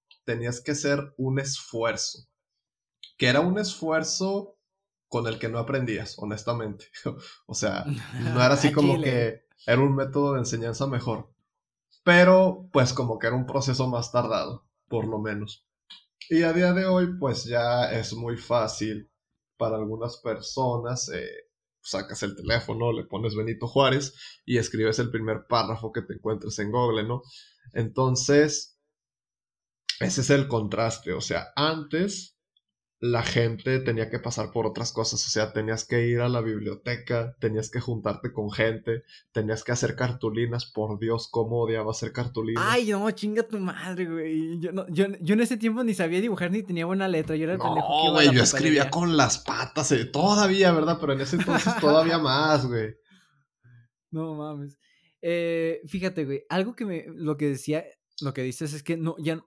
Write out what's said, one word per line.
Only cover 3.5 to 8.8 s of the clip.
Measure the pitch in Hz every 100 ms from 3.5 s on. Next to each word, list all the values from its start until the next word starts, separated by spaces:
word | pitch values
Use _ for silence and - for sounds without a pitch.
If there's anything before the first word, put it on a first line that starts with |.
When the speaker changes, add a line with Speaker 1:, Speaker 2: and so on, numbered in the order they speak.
| 202
Speaker 1:
esfuerzo | 185 - 160 160 151 - 190 196 196 _ _ _ _ _ _
con | 120 117
el | 113
que | 113
no | 117
aprendías, | 117 135 123 98 - -
honestamente. | 104 104 - 117 107 101 - -
<laughs> | - - - - -
O | -
sea, | 107 95 143
no | 123 - 123 117 120
era | 127
así | 139 139
Speaker 2:
<laughs> |
A |
Speaker 1:
como | 139